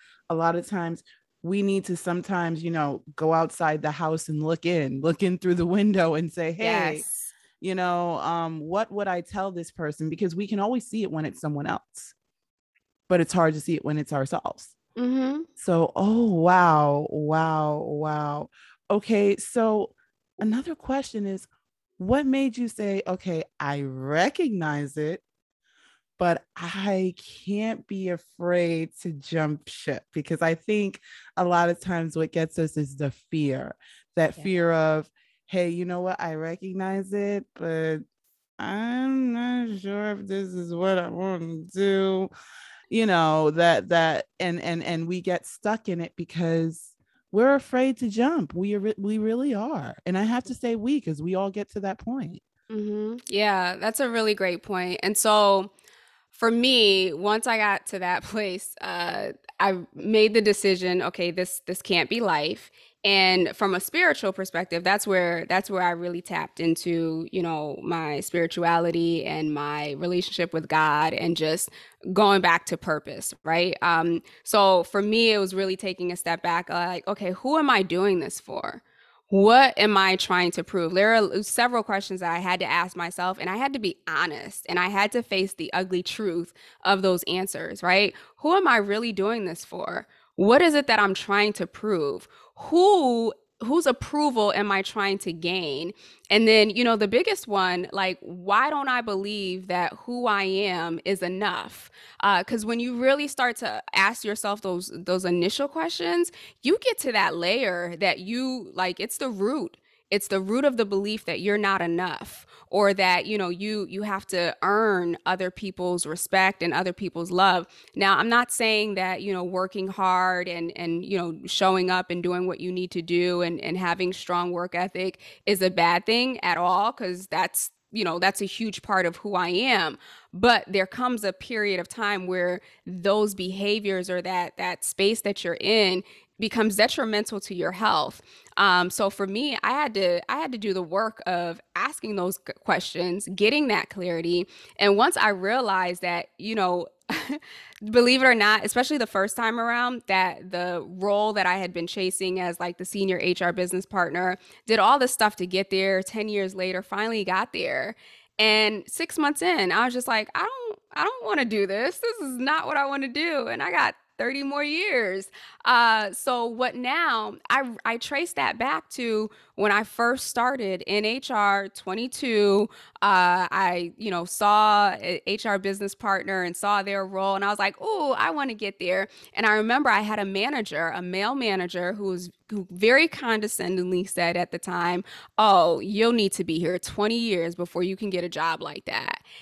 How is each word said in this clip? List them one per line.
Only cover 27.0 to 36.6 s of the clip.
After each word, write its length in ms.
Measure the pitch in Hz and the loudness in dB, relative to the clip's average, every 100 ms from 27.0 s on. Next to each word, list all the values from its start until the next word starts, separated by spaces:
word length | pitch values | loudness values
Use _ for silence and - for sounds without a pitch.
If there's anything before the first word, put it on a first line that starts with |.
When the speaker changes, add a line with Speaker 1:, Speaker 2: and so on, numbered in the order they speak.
| 185 - | 0 -4
Speaker 1:
can't 680 | - - 185 202 220 214 - | -14 -14 -6 -4 -4 -6 -8
be 220 | 196 185 | -6 -4
afraid 840 | 175 _ - 175 175 170 165 160 - | -6 _ -6 0 2 2 0 -4 -8
to 100 | 175 | -10
jump 560 | 147 - 165 151 147 - | -10 -4 -2 0 -2 -8
ship"? 380 | - - 135 - | -10 -6 -6 -6
Because 280 | 160 - 160 | -8 -4 0
I 140 | 165 165 | 0 0
think 460 | - 214 196 - - - - - | 0 0 0 -6 -16 -20 -10 -2
a 60 | 180 | 2
lot 240 | 175 175 | 4 2
of 100 | 175 | 0
times 340 | 185 175 165 160 | -4 -4 -2 -4
what 160 | 160 | -4
gets 260 | 170 160 - | -2 -2 -2
us 180 | 160 156 | -4 -2
is 180 | 139 139 | -6 -4
the 140 | 143 | -6
fear, 640 | - _ 160 143 131 127 - - - _ - | -6 _ -2 -2 -2 -6 -14 -20 -20 _ 0
that 200 | 160 - | 0 0
Speaker 2:
Yeah. 60 | |
Speaker 1:
fear 280 | 196 180 170 | -2 2 2
of, 380 | 160 156 156 151 _ _ _ _ | 4 2 0 -2 _ _ _ _
"Hey, 220 | 190 175 | -2 -2
you 160 | 175 180 | -2 -4
know 160 | 180 | -4
what? 200 | 185 - | -4 -4
I 140 | 170 156 | -6 -6
recognize 760 | 165 180 | -8 -8